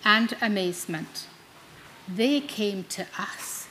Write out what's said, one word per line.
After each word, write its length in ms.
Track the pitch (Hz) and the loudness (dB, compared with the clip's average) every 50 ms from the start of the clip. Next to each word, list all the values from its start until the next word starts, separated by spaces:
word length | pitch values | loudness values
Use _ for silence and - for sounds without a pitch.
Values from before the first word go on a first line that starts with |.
| - | 6
and 320 | 214 208 220 226 220 - - | 6 6 6 6 2 0 0
amazement, 840 | - 226 208 202 185 180 175 175 - - 170 156 165 - - - - - - - - - - - - - - - - - - - - - | 0 0 2 2 0 0 -2 -4 -6 -6 -4 -6 -6 -8 -10 -14 -14 -14 -18 -20 -20 -20 -20 -20 -20 -20 -20 -20 -20 -20 -20 -18 -12 -8
"They 340 | 185 180 226 254 285 285 | 0 2 4 4 4 4
came 420 | 277 285 - - 214 208 202 190 185 | 2 -2 -4 -2 0 0 0 -2 -6
to 240 | - - - 180 - - - | -6 -6 -8 -8 -8 -6 -8
us." 500 | 196 - - - - - - - - - | -6 -6 -6 -10 -10 -10 -10 -10 -12 -14